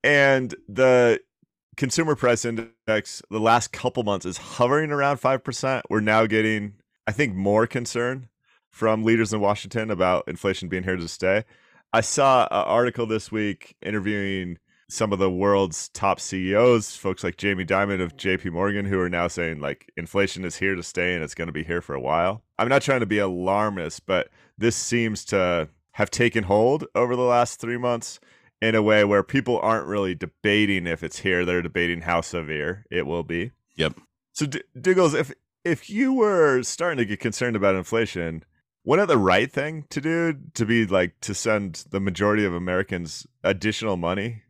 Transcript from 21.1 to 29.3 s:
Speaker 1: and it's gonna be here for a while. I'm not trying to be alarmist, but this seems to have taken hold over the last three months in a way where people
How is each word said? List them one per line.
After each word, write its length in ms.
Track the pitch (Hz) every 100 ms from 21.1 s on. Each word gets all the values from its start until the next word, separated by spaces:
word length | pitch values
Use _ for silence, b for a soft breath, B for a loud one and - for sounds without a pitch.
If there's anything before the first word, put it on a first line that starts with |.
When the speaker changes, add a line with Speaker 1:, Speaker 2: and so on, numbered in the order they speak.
Speaker 1:
and 80 | 90
it's 120 | 76
gonna 180 | - 82
be 120 | 76
here 160 | 78 85
for 120 | -
a 60 | 69
while. 420 | 64 80 90 113 _ -
I'm 100 | 117
not 140 | 135
trying 180 | 143 131
to 60 | 107
be 120 | 104
alarmist, 880 | 98 90 92 101 107 95 80 - -
but 220 | 92 - b b -
this 200 | 113 -
seems 480 | - 120 113 104 -
to 420 | 101 90 85 78 _ _
have 180 | - 104
taken 340 | - 120 113
hold 420 | 92 104 117 151 -
over 220 | - 123 123
the 60 |
last 380 | 123 120 123 -
three 160 | 117 120
months 420 | 123 120 - - b b b _
in 120 | 113
a 80 | 110
way 220 | 107 107
where 180 | 101 101
people 360 | 95